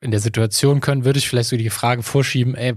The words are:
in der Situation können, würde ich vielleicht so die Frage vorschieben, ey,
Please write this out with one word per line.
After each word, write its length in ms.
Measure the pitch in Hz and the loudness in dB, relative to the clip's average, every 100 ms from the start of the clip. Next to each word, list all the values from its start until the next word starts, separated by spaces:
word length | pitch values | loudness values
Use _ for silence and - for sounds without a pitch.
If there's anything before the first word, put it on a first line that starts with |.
in 100 | - | -4
der 80 | 107 | -2
Situation 600 | 110 107 113 - 139 143 | 0 0 0 2 2 2
können, 220 | 139 139 | 2 0
würde 140 | 127 139 | 2 0
ich 80 | - | 0
vielleicht 220 | 123 113 | -2 0
so 80 | 120 | -2
die 120 | 113 | -2
Frage 320 | - 120 120 | -2 0 0
vorschieben, 500 | - 139 131 131 123 | 0 0 0 0 0
ey, 220 | 131 123 | 0 -4